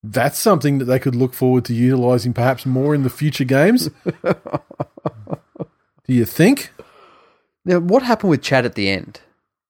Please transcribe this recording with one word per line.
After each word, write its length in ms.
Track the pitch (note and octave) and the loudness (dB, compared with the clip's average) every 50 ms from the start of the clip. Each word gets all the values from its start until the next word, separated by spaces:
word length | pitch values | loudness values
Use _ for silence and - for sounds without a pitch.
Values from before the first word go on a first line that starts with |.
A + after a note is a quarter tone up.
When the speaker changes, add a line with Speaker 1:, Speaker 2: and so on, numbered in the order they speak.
| - | -14
Speaker 1:
That's 340 | A2 G2+ A#2+ A#2+ C#3+ - | -4 -2 0 0 0 -2
something 400 | - - A3 G3 D3+ A#2+ D3 C#3+ C3+ | 0 2 2 2 2 2 0 0 0
that 60 | C3 | 0
they 140 | A#2+ B2+ C3 | 0 0 0
could 160 | - C#3 B2 | 0 -2 0
look 180 | A#2+ C3 B2+ - | 0 -2 -2 0
forward 320 | - C3 B2+ B2 B2 B2 | 0 0 2 2 2 0
to 80 | - A#2+ | -2 -2
utilising 600 | A2+ B2 B2+ C3+ B2+ B2 B2 B2+ B2 - B2+ A2+ | 0 2 2 2 2 2 2 0 0 0 -2 -2
perhaps 320 | B2+ A#2+ B2+ C3 - - | 0 0 0 -2 -2 -4
more 280 | C3 B2+ B2+ C3+ D3 D3+ | -4 -2 0 0 0 0
in 80 | C#3+ C3+ | 0 0
the 60 | B2 | -2
future 360 | - - D3+ D3+ - - C#3 | -4 -2 -4 -4 -2 -2 -2
games. 440 | B2+ C3 C3+ D3+ G3 A#3+ B3 - D3+ - _ _ | 0 2 4 4 4 4 2 0 -4 -10 _ _
Speaker 2:
<laughs> 200 | F3+ - _ - - F3 - _ - - - _ _ - - - _ _ - _ D3 - A2 G#2 - D#3 - _ _ _ - C3+ _ _ _ _ _ _ _ _ | -10 -10 _ -4 -4 -4 -4 _ -10 -10 -10 _ _ -12 -12 -12 _ _ -10 _ -10 -8 -8 -12 -12 -12 -12 _ _ _ -14 -14 _ _ _ _ _ _ _ _
Speaker 1:
Do 80 | - B2+ | 0 0
you 120 | B2 A2+ | 0 0
think? 460 | - - - D#3+ A3 C#4 C#4 - - _ - - _ _ _ - - _ _ _ _ _ _ _ _ _ _ _ | 0 2 2 4 4 4 2 -4 -14 _ -20 -20 _ _ _ -20 -20 _ _ _ _ _ _ _ _ _ _ _
Speaker 2:
Now, 160 | F3+ F3+ F3 | 0 0 0
what 240 | E3+ F3 G3+ C4+ C4 | 2 2 0 0 2
happened 260 | A#3+ A#3 A3 - F#3+ | 0 -2 0 2 0
with 140 | D#3 - - | 0 0 0
Chad 220 | - C#3+ C3 A#2+ | 0 0 0 0
at 100 | A#2 - | -2 -4
the 140 | - G2+ F#2+ | -2 -2 -2
end? 320 | G2 F#2 - - - - _ _ _ _ _ _ _ _ _ | -2 -2 -6 -12 -20 -20 _ _ _ _ _ _ _ _ _